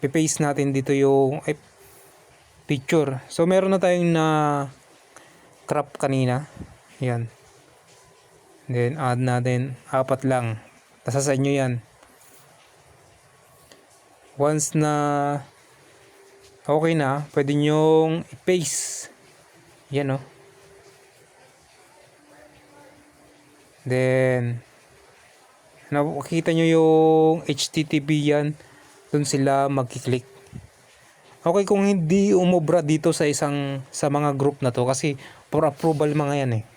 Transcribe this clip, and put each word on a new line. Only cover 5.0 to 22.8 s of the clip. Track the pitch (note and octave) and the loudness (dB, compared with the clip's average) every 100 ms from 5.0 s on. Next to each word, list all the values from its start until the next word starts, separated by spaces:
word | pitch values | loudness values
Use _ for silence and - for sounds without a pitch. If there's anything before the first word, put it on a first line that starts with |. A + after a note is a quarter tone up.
| _ - - - - - - | _ -20 -20 -20 -20 -20 -4
crop | D3 C#3 - | -4 -4 -4
kanina. | C#3+ C3+ B2+ B2 D3 - - - _ - | -2 0 0 -2 -6 -16 -20 -20 _ -8
Yan. | C3 A#2+ A#2 - - - _ _ _ - - _ _ _ _ - - | -4 -4 -6 -12 -20 -20 _ _ _ -20 -20 _ _ _ _ -20 -6
Then, | B2 A#2+ D#3 | -2 -2 -2
add | C3 B2 | -2 0
natin. | B2+ B2 B2 B2 C3+ B2+ - | 0 0 0 -2 -4 -8 -4
Apat | C3+ C3 C3+ C3+ | -2 0 -2 0
lang. | B2+ A#2 A2 - _ _ _ | -2 -2 -8 -12 _ _ _
Nasa | - B2+ | -6 -4
sa | C#3 | 0
inyo | C3+ C#3 | 0 0
yan. | C#3 C3 A#2+ - _ - _ - - - - - _ _ - _ _ _ _ _ _ _ - _ _ _ _ _ - | 0 -2 -4 -10 _ -20 _ -20 -20 -20 -20 -20 _ _ -20 _ _ _ _ _ _ _ -20 _ _ _ _ _ -2
Once | C#3+ D#3 D3 | 0 0 -2
na | D#3+ D3+ D3 D3 C#3+ C#3+ C#3+ C#3 - _ _ _ - - _ - - - - | 0 0 0 0 0 -2 -4 -8 -20 _ _ _ -20 -20 _ -20 -20 -20 -20
okay | - D3 E3 E3 | -2 0 2 0
na, | C#3 C#3 D3 - | 0 -2 -4 -2
pwede | C#3 | 0
nyong | D3 D3 D3+ D#3 D#3+ D#3+ D#3+ E3 | 2 2 4 4 4 4 -2 -8
i-paste. | - - F#3 D3+ - - - - - - - - - _ - _ | -10 -2 -2 -2 -6 -8 -10 -14 -20 -20 -20 -20 -20 _ -20 _
Yan, | C#3 C#3 C3+ | -4 -2 -4
oh. | C3 - - - - - - - _ _ _ _ - _ _ _ - - - _ _ D4+ D4+ D4+ _ D#3+ | -8 -20 -20 -20 -20 -20 -20 -20 _ _ _ _ -20 _ _ _ -20 -20 -20 _ _ -20 -20 -20 _ -20